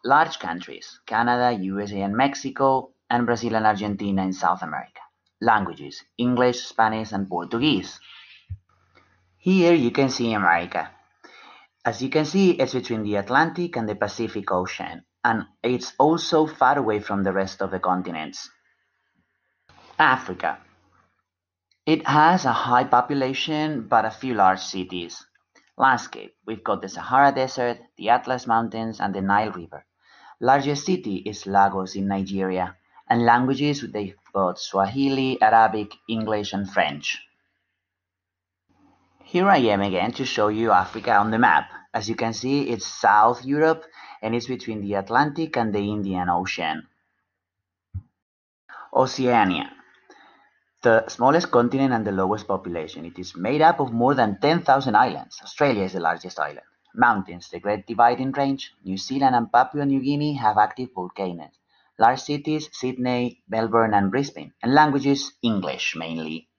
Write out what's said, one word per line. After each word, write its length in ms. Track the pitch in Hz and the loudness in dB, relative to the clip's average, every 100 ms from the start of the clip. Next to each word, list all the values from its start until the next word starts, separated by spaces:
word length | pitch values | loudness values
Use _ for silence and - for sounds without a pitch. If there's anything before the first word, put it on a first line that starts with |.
Large 340 | 117 143 165 - | 4 2 2 -2
countries, 600 | 87 87 90 - - - - | -10 -10 -12 -18 -20 -20 -4
Canada, 440 | 110 120 123 123 113 | -2 0 2 2 0
U 220 | 95 98 | -4 -4
S 120 | 104 | -6
A, 100 | 101 | -4
and 120 | 98 | -4
Mexico, 760 | 107 139 139 135 135 135 131 131 _ _ | 0 0 0 -10 0 2 2 -2 _ _
and 160 | 120 | -2
Brazil 320 | 120 117 117 110 | 0 -2 0 0
and 100 | 110 | 0
Argentina 560 | 104 104 101 101 95 | 0 -4 -4 -2 0
in 120 | 92 | -2
South 260 | 92 85 90 | 0 0 0
America. 400 | 80 73 - - - _ _ _ | -4 -10 -12 -20 -20 _ _ _
Languages, 640 | 113 110 90 80 71 - _ - | 2 2 0 -8 -14 -16 _ -4
English, 420 | 120 123 123 123 - | 0 2 2 2 -8
Spanish, 460 | - 110 110 110 | 0 0 0 -6
and 140 | 101 95 | -6 -4
Portuguese. 720 | 87 87 117 151 110 90 - - - - - _ - _ _ _ _ _ _ _ _ | -6 -4 0 2 0 -2 -16 -20 -20 -20 -20 _ -16 _ _ _ _ _ _ _ _
Here 340 | - 190 170 | 2 4 6
you 180 | 170 120 | 6 4
can 180 | 120 135 | 2 0
see 240 | 120 117 | 0 -2
America. 560 | 107 90 85 87 87 76 _ _ _ - - - - _ _ - | 2 2 2 0 -6 -6 _ _ _ -20 -20 -20 -20 _ _ -6
As 140 | 110 | -4
you 60 | 131 | -2
can 160 | 156 | -2
see, 260 | 147 185 190 | 0 4 4
it's 240 | - 131 | 4 0
between 300 | 127 120 113 | -2 -4 -4
the 100 | 104 | -2
Atlantic 640 | 101 98 127 - - 175 127 | -2 0 2 2 -2 -6 -4
and 120 | 107 | -6
the 60 | |
Pacific 560 | 101 104 - 110 107 98 | -2 -4 -4 -6 -6 -2
Ocean, 540 | 92 92 - 85 80 _ _ | -2 -2 -6 -12 -12 _ _
and 220 | 120 113 - _ | -2 -2 -4 _
it's 300 | 117 123 - - | -2 -2 -4 2
also 440 | 147 165 - 165 | 2 2 2 2
far 320 | 151 - 127 143 | 2 2 2 2
away 220 | 113 104 | 0 -2
from 240 | 104 101 | -2 -2
the 100 | 98 | 0
rest 300 | 95 98 - | 0 -4 -4
of 80 | 98 | -6
the 80 | 92 | -4
continents. 720 | 90 92 90 82 78 - - _ _ _ _ _ _ _ _ _ _ _ _ _ - - | -2 -2 -2 -8 -10 -12 -18 _ _ _ _ _ _ _ _ _ _ _ _ _ -20 0
Africa. 640 | 151 127 - 90 82 - _ _ _ _ _ _ _ _ _ _ _ _ - | 2 2 -2 -8 -6 -8 _ _ _ _ _ _ _ _ _ _ _ _ 0
It 180 | 156 | 0
has 400 | - 147 156 180 | 2 4 6 4
a 60 | 131 | 2
high 320 | 117 127 123 | -2 2 2
population, 1040 | 127 123 123 143 131 131 - 151 156 147 104 | 4 2 2 -2 -2 -4 -4 -4 -4 -6 0
but 180 | 117 | 0
a 60 | 110 | 0
few 240 | 107 131 | -6 -6
large 240 | 113 95 92 | 2 4 2
cities. 680 | - 95 92 92 85 - _ _ _ _ _ - | -4 -8 -8 -8 -10 -14 _ _ _ _ _ 0
Landscape, 560 | 127 127 - - 101 _ | 2 2 -4 -16 -18 _
we've 200 | - 110 | -12 -10
got 180 | - 101 | -4 -4
the 60 | 98 | -4
Sahara 420 | 90 90 131 139 | -12 0 4 4
Desert, 480 | 135 131 - 120 120 - - | 4 -2 -2 -2 -4 -12 -8
the 120 | 104 | 0
Atlas 400 | 123 123 127 - | 0 0 -6 0
Mountains, 500 | 117 113 110 113 110 | 0 0 -6 -8 -6
and 160 | 101 | -4
the 80 | 98 | -2
Nile 300 | 98 101 110 | 2 2 2
River. 340 | 95 82 73 _ _ _ _ - - | -6 -14 -18 _ _ _ _ -20 -4
Largest 460 | 117 139 139 143 - | 2 2 2 -4 -2
city 320 | 185 110 95 | -4 -2 -6
is 280 | 104 104 98 | -8 -10 0
Lagos 480 | 98 98 95 92 | 2 4 2 -6
in 140 | 98 98 | -6 -4
Nigeria, 640 | 98 92 98 95 92 90 - _ _ _ | -2 -4 -4 -2 -2 -4 -8 _ _ _
and 160 | 117 | 2
languages, 640 | 117 120 127 139 147 143 117 | 4 4 4 0 0 -2 -6
they've 240 | 104 98 - _ | -8 -8 -12 _
got 240 | 101 92 87 | -2 -2 -2
Swahili, 840 | - 98 98 127 139 135 131 127 | -6 -2 0 0 0 0 -2 2
Arabic, 520 | 107 113 110 107 104 - - | 4 6 4 2 -8 -12 -6
English, 440 | 113 110 107 101 | -6 -2 -4 -4
and 160 | 98 98 | -6 -4
French. 540 | 98 80 73 - - - _ _ _ _ _ _ _ _ _ _ _ _ _ _ _ _ _ _ _ | -2 -2 -2 -10 -10 -14 _ _ _ _ _ _ _ _ _ _ _ _ _ _ _ _ _ _ _
Here 260 | - 175 190 | -4 2 4
I 100 | 175 | 6
am 240 | 117 101 | 6 4
again 300 | 101 92 110 | 2 0 -2
to 120 | 120 | -4
show 240 | 131 - 107 | -4 0 0
you 220 | 107 113 | 2 4
Africa 460 | 95 92 113 107 104 | 4 2 -6 0 2
on 140 | 107 | 2
the 80 | 110 | 4
map. 320 | 120 78 - - _ | 4 4 0 -18 _
As 160 | 113 104 | -8 -6
you 60 | |
can 180 | 113 113 | -4 -4
see, 360 | 110 127 143 139 | -4 -2 0 0
it's 180 | 113 - | -4 -6
South 580 | - 110 104 113 123 | 0 4 6 4 2
Europe, 400 | 127 147 160 160 - - - - | -2 2 2 2 -4 -20 -20 -10
and 140 | 110 117 | -4 -4
it's 100 | 117 | -4
between 360 | 127 - 107 | -10 -8 -8
the 120 | 101 | -4
Atlantic 600 | 101 95 117 147 147 160 - | -4 0 0 0 -2 -4 -2
and 180 | 113 | 0
the 60 | 101 | -2
Indian 480 | 104 104 98 92 90 | -2 -4 -4 -4 0
Ocean. 580 | 87 92 - 82 78 - _ _ _ _ _ _ _ _ _ _ 95 - _ _ _ _ _ _ - - | -2 -2 -6 -6 -6 -10 _ _ _ _ _ _ _ _ _ _ -16 -16 _ _ _ _ _ _ -20 -6
Oceania. 800 | 123 131 - 123 120 95 85 58 - _ _ _ - _ _ _ _ _ _ | -2 -2 0 0 2 2 0 -6 -14 _ _ _ -20 _ _ _ _ _ _
The 260 | 120 113 - | 4 4 2
smallest 420 | - 123 160 143 | 0 2 2 4
continent 420 | 123 120 135 135 | 2 2 2 0
and 140 | 120 104 | 0 -2
the 60 | |
lowest 340 | 98 95 107 - | -2 0 -2 -4
population. 580 | 95 95 85 80 - | -6 -4 -8 -8 -12
It 140 | 82 87 | -16 -14
is 160 | 90 | -14
made 280 | 87 101 147 | -6 -4 4
up 180 | 160 170 | 4 4
of 120 | 131 | -2
more 220 | 117 123 | 2 2
than 240 | 139 110 98 | 2 0 2
ten 220 | 143 170 | 2 2
thousand 320 | 175 135 127 | 2 2 4
islands. 460 | 107 123 73 - - | 2 2 0 -14 -20
Australia 420 | - - 143 110 | -20 -2 0 0
is 100 | 95 | -2
the 60 | 92 | -2
largest 380 | 82 85 92 - | -4 -4 -8 -8
island. 280 | 73 71 _ _ _ | -8 -8 _ _ _
Mountains, 540 | 113 120 104 92 87 - | 0 2 2 -4 -12 -14
the 100 | 90 | -10
Great 280 | 98 104 98 | -4 -4 -4
Dividing 440 | 110 120 123 131 | 2 2 2 -4
Range. 400 | 139 139 135 - _ | -2 -2 -2 -8 _
New 120 | 95 95 | -8 -8
Zealand 380 | - 135 139 | -4 0 2
and 160 | 123 113 | 2 2
Papua 360 | 120 131 147 143 | 2 2 0 0
New 140 | 135 | 0
Guinea 340 | 131 143 147 | 0 -2 -2
have 220 | 135 113 104 | 0 0 2
active 320 | 107 - 127 | 0 -2 -10
volcanoes. 560 | 92 90 - 95 87 76 _ _ _ _ _ | -8 -10 -6 -6 -6 -14 _ _ _ _ _
Large 220 | 110 131 | 2 2
cities, 480 | - 147 147 156 151 | -4 -6 -2 -4 -6
Sydney, 680 | - 127 127 123 123 123 - _ | -8 -6 -4 -2 0 -2 -6 _
Melbourne, 460 | 110 110 113 113 | -4 0 2 4
and 160 | 104 98 | 2 2
Brisbane. 420 | 117 143 - 76 _ | 0 -4 -8 -20 _
And 100 | 117 | 2
languages, 600 | 143 151 139 135 139 - _ | 4 4 2 0 0 -2 _
English 540 | 117 104 78 65 - 80 | -2 -2 -4 -6 -6 -6
mainly. 520 | 82 82 80 80 _ | -8 -8 -8 -10 _